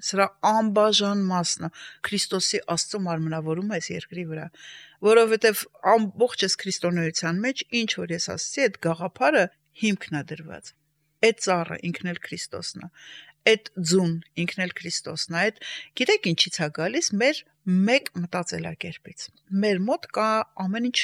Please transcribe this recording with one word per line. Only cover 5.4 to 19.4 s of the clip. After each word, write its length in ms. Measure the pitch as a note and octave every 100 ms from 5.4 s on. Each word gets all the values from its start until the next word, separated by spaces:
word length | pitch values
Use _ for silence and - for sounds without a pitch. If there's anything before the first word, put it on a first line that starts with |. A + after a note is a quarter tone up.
| A3+ G#3 - - F#3
ամբողջ 600 | A3+ G#3 - A#3+ - F#3+
այս 120 | -
քրիստոնեության 840 | F#3+ - F3 F3 E3 - E3 F3+
մեջ, 220 | B3 C4+ -
ինչ 200 | A#3+ A3
որ 220 | - F3
ես 140 | E3+ -
ասացի, 380 | D#3+ - - B3
այդ 160 | -
գաղափարը 640 | E3+ E3 F3+ - C4+ D4 F3 _ _ -
հիմքն 420 | A3 G3 - D3
է 40 | -
դրված։ 480 | D3+ D#3 - - _ _ _ _ -
Այդ 180 | A3+ A3
ծառը 380 | G3 F3+ E3 E3
ինքն 300 | F3 E3 F3+
էլ 100 | F3
Քրիստոսն 640 | - F3 - E3+ - - F3
է, 60 | _ - - - _
այդ 300 | - A3 - -
ձուն 320 | E3 F#3+ F3 E3 -
ինքն 280 | - E3+ -
էլ 100 | F3+
Քրիստոսն 640 | - F3 - - D#3+ - E3
է, 40 |
այդ, 200 | G#3 - - - -
գիտեք 380 | - B3+ G#4+ F#3
ինչից 260 | E3 F3+ -
է 140 | D3+
գալիս, 380 | D#3 F3 C4+ -
մեր 320 | G#3 B3+ D#4 - _
մեկ 460 | F#3+ F3+ G3+ C4+ -
մտածելակերպից։ 1160 | F3 E3+ F#3 F3 E3+ E3 D#3+ F3 - - - - _